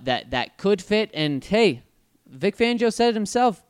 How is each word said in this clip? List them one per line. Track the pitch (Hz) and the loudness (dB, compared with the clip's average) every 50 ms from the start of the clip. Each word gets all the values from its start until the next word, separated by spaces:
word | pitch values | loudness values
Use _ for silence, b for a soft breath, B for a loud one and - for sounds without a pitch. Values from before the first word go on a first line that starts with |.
| 120 | -4
that, | 127 123 110 - 120 | -4 -4 -4 -4 -6
that | 131 123 117 - _ - | -4 -4 -6 -6 _ -4
could | - 196 208 180 | -2 -2 -2 -2
fit. | - - 208 214 220 - - | -2 -2 -2 -2 -2 -2 -4
And, | 156 151 151 143 131 - | -4 -2 -2 -2 -4 -4
hey, | - 196 220 233 190 127 120 - _ _ _ _ _ _ _ _ | 0 2 4 4 4 2 -2 -10 _ _ _ _ _ _ _ _
Vic | _ 127 131 151 202 - | _ -12 -4 -4 -2 0
Fangio | - 233 233 240 226 240 226 208 | 0 0 0 2 2 0 0 2
said | - 233 240 | 2 2 2
it | 226 | 2
himself, | 220 208 - - 240 247 247 180 - _ | 0 -4 -2 0 2 2 2 0 -2 _